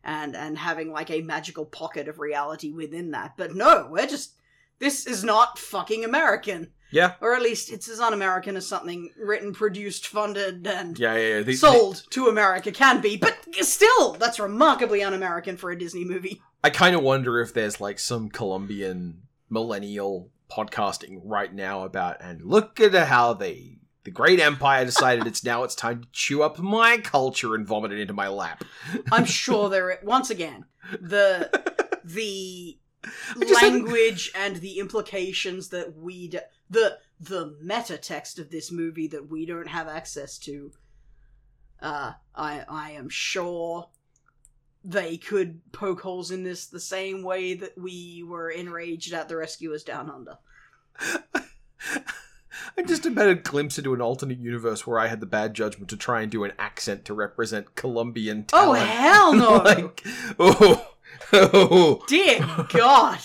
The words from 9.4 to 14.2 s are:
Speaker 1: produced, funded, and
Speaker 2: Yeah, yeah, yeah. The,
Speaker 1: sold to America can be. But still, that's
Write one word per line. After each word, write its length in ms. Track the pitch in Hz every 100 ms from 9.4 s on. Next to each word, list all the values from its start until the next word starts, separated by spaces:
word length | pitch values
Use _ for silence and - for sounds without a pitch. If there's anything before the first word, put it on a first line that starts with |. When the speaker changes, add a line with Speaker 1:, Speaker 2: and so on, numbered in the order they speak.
| 202
Speaker 1:
produced, 540 | 185 214 190 202 - -
funded, 580 | 208 208 202 196 180 185
and 300 | 185 175 165
Speaker 2:
Yeah, 180 | 117 113
yeah, 120 | 110 107
yeah. 40 |
The, 140 | 107 131
Speaker 1:
sold 480 | 302 247 196 185 -
to 160 | 262 254
America 440 | 214 202 185 214
can 300 | 185 269 247
be. 160 | 208 208
But 180 | 453 440 - 330
still, 520 | 349 - 427 508 277
that's 260 | -